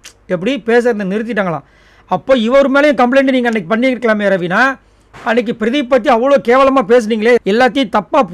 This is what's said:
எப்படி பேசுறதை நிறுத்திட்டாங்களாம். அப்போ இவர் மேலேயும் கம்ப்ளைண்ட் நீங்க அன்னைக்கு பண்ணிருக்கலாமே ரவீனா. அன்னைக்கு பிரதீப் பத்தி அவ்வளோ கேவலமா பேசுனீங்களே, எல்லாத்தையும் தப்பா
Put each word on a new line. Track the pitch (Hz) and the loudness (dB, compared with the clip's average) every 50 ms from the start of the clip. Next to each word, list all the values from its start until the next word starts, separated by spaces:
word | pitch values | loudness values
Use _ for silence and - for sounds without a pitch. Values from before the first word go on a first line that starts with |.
| - - - _ _ | -20 -20 -20 _ _
எப்படி | - 180 175 175 233 277 254 - | -6 -6 -4 -4 -4 -4 -4 -2
பேசுறதை | 226 226 240 233 247 226 208 208 180 190 | 0 0 0 2 0 -2 -4 -4 -4 -4
நிறுத்திட்டாங்களாம். | 220 240 220 240 214 196 180 160 143 - _ _ _ _ _ _ _ _ | -4 -6 -6 -6 -4 -4 -4 -6 -8 -10 _ _ _ _ _ _ _ _
அப்போ | - 180 180 - - 269 | -6 -6 -4 0 0 0
இவர் | 262 214 226 254 277 277 269 | 0 2 2 2 2 2 2
மேலேயும் | 262 277 285 302 285 - 254 | 2 2 2 2 2 2 0
கம்ப்ளைண்ட் | 240 254 269 269 269 | 2 2 2 2 2
நீங்க | 262 254 240 240 | 2 0 0 -2
அன்னைக்கு | 220 226 170 160 220 | -2 -4 -4 -4 -2
பண்ணிருக்கலாமே | 220 247 262 254 214 247 226 214 208 208 196 190 | 0 0 0 0 0 0 -2 0 0 0 0 0
ரவீனா. | 185 170 175 180 214 247 269 262 - _ _ _ _ _ _ - - - | 0 -2 -2 0 0 0 0 -2 -4 _ _ _ _ _ _ -20 -10 -4
அன்னைக்கு | 240 220 240 226 220 233 233 | -2 -2 -2 -2 -2 -4 -4
பிரதீப் | 220 226 240 294 277 240 | -4 -4 -2 -2 -2 0
பத்தி | 277 262 202 302 | -2 0 2 2
அவ்வளோ | 247 226 240 277 285 262 - 226 | 0 2 2 2 2 2 2 2
கேவலமா | 240 269 277 269 269 269 226 170 | 2 2 2 2 2 0 2 2
பேசுனீங்களே, | 233 254 226 208 233 214 208 233 247 226 - | 2 2 2 0 -2 -2 0 2 2 2 0
எல்லாத்தையும் | 190 202 233 254 247 180 277 269 190 | 0 0 2 2 2 2 0 -2 -2
தப்பா | - 214 - - - 302 254 170 | -2 -4 -4 -2 0 0 0 0